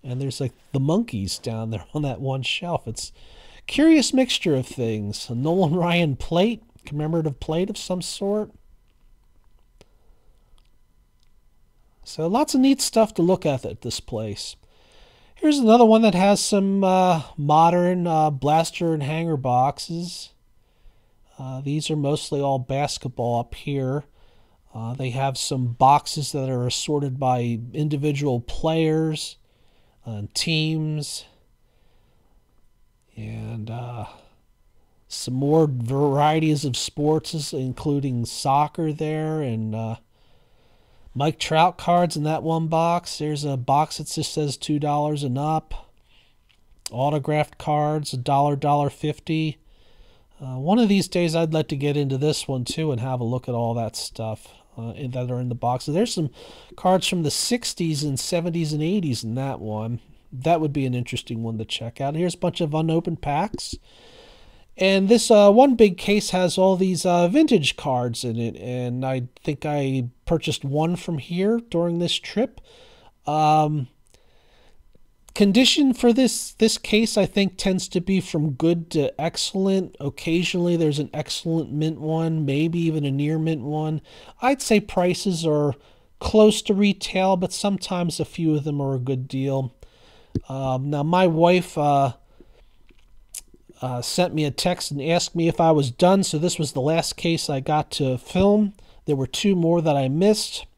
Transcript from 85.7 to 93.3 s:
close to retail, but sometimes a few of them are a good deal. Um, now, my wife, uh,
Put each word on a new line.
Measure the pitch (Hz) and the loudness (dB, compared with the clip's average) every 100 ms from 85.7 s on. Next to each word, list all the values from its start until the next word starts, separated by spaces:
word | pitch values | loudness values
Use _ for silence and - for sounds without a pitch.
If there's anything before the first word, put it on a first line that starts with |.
| 131 _ _ _ _ | -2 _ _ _ _
close | - 214 214 208 | 0 6 6 6
to | - | 0
retail, | 196 208 196 - 190 190 190 | 2 4 2 -2 0 2 2
but | 185 | 0
sometimes | - 202 196 - 180 175 180 | -2 -2 -2 -4 -2 -2 -2
a | 156 | -6
few | - 160 | -2 0
of | 151 | 0
them | 147 143 | 0 -2
are | 139 | -2
a | 135 | -2
good | 123 131 127 | -2 -4 -4
deal. | 135 135 135 131 _ - _ - - _ - - | -4 -2 -2 -4 _ -20 _ -20 -20 _ -8 -6
Um, | 135 135 131 139 | -6 -4 -2 -2
now, | 147 | -2
my | 151 180 185 | 0 4 4
wife, | 160 170 180 175 - | 4 4 4 0 -2
uh, | 147 143 135 - _ _ - - - _ - - - - _ | 2 2 2 -2 _ _ -20 -20 -20 _ -20 -20 -20 -20 _